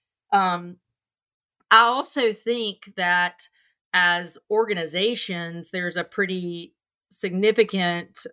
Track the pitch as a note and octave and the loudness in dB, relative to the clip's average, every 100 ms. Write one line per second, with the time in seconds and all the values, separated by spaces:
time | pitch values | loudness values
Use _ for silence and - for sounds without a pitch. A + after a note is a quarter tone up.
0 | _ _ _ G3+ F#3 F3 F3 F3+ _ _ | _ _ _ 2 4 0 -6 -16 _ _
1 | _ _ _ _ _ _ _ A3 A#3 B3+ | _ _ _ _ _ _ _ 6 6 2
2 | C#4 D4 A#3 G3+ - A#3+ G#3+ F#3+ - G3 | -2 0 0 0 -2 -2 -4 -8 -12 -4
3 | F3+ F3 F3 - - _ _ _ _ F#3 | 0 2 0 -4 -18 _ _ _ _ 2
4 | F3+ F3 F3 - - G#3+ A3+ F#3+ D#3+ E3 | 2 2 -4 -12 -2 0 0 -2 -4 -2
5 | G#3 A#3+ - F3 E3+ E3+ E3+ F#3 F3+ F3 | -2 -2 -6 -8 -8 -10 -8 -4 -4 -4
6 | E3+ - F#3+ F#3 F3 E3+ E3+ _ _ _ | -6 -4 -2 -2 -6 -8 -12 _ _ _
7 | _ - G3 F3+ G#3 A3 G#3+ F#3+ F3 F3 | _ -8 -4 2 2 4 2 2 0 -2
8 | F3 - - | -8 -12 -10